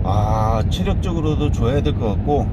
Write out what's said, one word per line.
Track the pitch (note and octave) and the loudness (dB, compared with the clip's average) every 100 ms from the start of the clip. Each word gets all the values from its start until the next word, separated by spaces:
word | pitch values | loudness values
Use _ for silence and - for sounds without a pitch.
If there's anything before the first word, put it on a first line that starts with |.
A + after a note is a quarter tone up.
아, | F#2+ G2+ G#2+ A2 A2 A2 G#2+ | 0 0 2 2 2 2 0
체력적으로도 | - - F#3+ - E3 D3+ B3 D3 | 0 0 0 0 -2 0 0 0
좋아야 | - A2+ C#3 | 0 0 2
될 | D3 C#3 | 0 0
것 | A#2 G2 | -2 -2
같고 | B2+ C#3+ - | 0 0 0